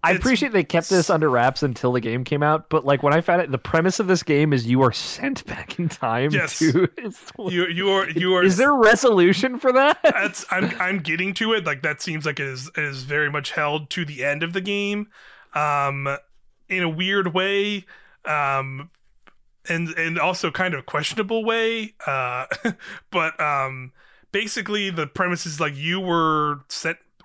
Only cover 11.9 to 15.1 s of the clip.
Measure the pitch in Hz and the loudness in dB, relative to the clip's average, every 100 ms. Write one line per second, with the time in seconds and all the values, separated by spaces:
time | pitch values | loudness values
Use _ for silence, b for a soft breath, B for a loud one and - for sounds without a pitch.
11.9 | 151 - 156 151 143 139 131 135 - 151 | -4 -6 -6 -6 -4 -6 -8 -10 -6 -6
12.9 | 135 131 147 147 147 139 - 151 151 147 | -6 -4 -2 0 -2 -6 -2 -2 -2 -6
13.9 | - 160 147 135 147 165 185 190 202 202 | -6 -6 -4 -4 -2 -4 -4 -4 -4 -4
14.9 | 208 208 | -4 -8